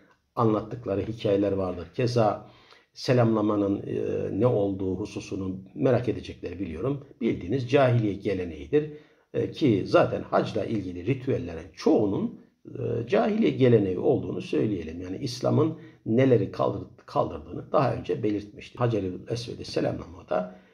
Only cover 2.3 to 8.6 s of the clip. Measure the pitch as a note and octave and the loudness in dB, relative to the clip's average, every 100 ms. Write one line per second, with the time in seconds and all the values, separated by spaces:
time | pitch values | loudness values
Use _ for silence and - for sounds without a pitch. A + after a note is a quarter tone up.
2.3 | F#2+ - - - - _ - - B2 A2+ | 0 -8 -20 -20 -20 _ -6 2 4 4
3.3 | G#2+ G#2 G#2 G2 G#2 - G#2 G#2 G2 G2 | 4 2 2 2 0 -2 -4 -2 -2 -2
4.3 | G2 B2 A2+ G2+ F#2+ F#2+ F2+ G#2+ G2 - | 2 2 4 0 0 -2 -4 -6 -8 -8
5.3 | G2 F#2+ F#2 - - C3+ A2+ - F#2 - | -6 -6 -8 -10 0 2 4 2 -4 -8
6.3 | - - F2 F#2 D2+ A#2+ C#3+ - - A2+ | -12 -10 -8 -6 -4 -4 -4 -10 -4 -2
7.3 | - F2 C3+ A#2 C#3+ B2+ A#2+ G#2+ F#2+ G#2+ | -2 -2 -4 2 4 6 4 2 -2 -2
8.3 | F#2 F2 D#2 | -4 -4 -10